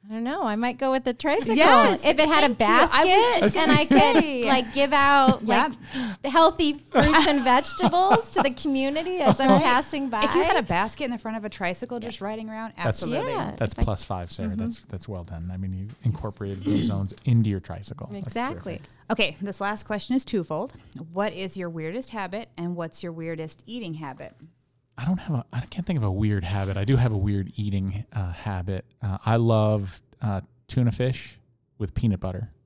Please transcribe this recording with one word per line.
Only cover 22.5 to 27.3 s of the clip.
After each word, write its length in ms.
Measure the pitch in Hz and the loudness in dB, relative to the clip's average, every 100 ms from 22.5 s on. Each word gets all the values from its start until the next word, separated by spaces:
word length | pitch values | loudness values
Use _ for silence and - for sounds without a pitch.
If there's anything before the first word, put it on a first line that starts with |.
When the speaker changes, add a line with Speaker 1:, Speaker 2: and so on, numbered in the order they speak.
| - | -10
Speaker 2:
and 200 | 170 175 | -8 -6
what's 260 | 165 - | -8 -10
your 100 | 175 | -12
weirdest 500 | 165 165 165 160 - - | -10 -10 -8 -10 -14 -14
eating 280 | 240 196 | -12 -10
habit? 400 | 156 151 131 - _ 160 _ _ _ _ - | -10 -12 -12 -16 _ -20 _ _ _ _ -8
Speaker 3:
I 40 | |
don't 140 | 127 185 | -4 -4
have 180 | - 143 | -2 -4
a, 80 | - | -4
I 80 | 120 | -8
can't 260 | - - 175 | -8 -10 -4
think 100 | 165 | -2
of 60 | |
a 80 | 107 | 0
weird 320 | 95 107 104 | 0 0 0
habit. 340 | 85 101 98 98 | -2 -4 -4 -4
I 80 | |
do 120 | 104 135 | 0 2
have 160 | 123 | 2
a 40 | 107 | 0
weird 360 | 98 | 0